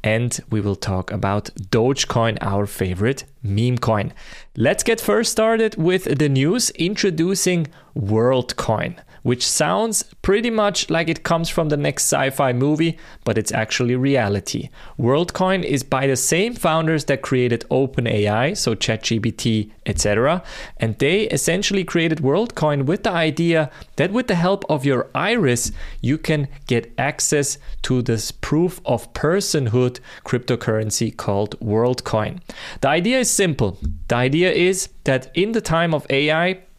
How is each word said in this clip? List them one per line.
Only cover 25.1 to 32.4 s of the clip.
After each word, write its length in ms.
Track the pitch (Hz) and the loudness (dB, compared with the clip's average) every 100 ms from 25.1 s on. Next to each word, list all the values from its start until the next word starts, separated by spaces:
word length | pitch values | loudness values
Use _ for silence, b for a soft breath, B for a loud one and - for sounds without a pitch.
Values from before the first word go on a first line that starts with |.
iris, 580 | 131 180 240 147 120 - B B B | -2 0 2 2 2 -2 B B B
you 180 | 120 156 | -2 -2
can 300 | - 156 139 B - | 0 0 -2 B -2
get 260 | 117 - - | -2 -2 -4
access 600 | 135 147 - 151 139 - B B | -4 -2 0 2 0 -4 B B
to 200 | - 127 | -2 0
this 280 | 123 113 - | 0 -2 -4
proof 500 | - - 151 175 - | -8 -2 2 0 -2
of 280 | - 120 - | -2 -2 -4
personhood 840 | - 147 190 202 156 123 120 123 123 B B | -4 0 0 0 0 2 2 2 -2 B B
cryptocurrency 880 | - 123 - 120 - 110 110 - 113 - | -4 -4 0 -2 0 0 0 -2 -4 -4
called 420 | - 101 107 - | -2 0 -2 -4
WorldCoin. 800 | 107 110 120 127 - 110 107 92 | -2 2 2 0 0 -2 -2 -8